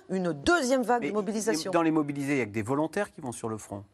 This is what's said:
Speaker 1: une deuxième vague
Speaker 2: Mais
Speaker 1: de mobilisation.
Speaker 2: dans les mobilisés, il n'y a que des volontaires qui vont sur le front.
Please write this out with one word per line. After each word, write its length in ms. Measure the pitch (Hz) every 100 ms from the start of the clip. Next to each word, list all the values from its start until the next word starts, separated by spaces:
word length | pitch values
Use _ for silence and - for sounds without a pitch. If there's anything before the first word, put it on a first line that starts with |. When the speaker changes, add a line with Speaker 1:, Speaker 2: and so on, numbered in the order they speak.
| -
Speaker 1:
une 240 | 190 175
deuxième 500 | 147 147 349 247 262
vague 180 | 214 240
Speaker 2:
Mais 80 | -
Speaker 1:
de 40 | 208
mobilisation. 560 | 196 214 202 - 196
Speaker 2:
dans 100 | 175
les 80 | 160
mobilisés, 420 | 156 147 143 139
il 40 | 143
n'y 40 |
a 20 | 110
que 60 |
des 100 | 107
volontaires 500 | 107 139 156 202 202
qui 100 | -
vont 100 | 135
sur 180 | 113 113
le 80 | 110
front. 260 | - 101 98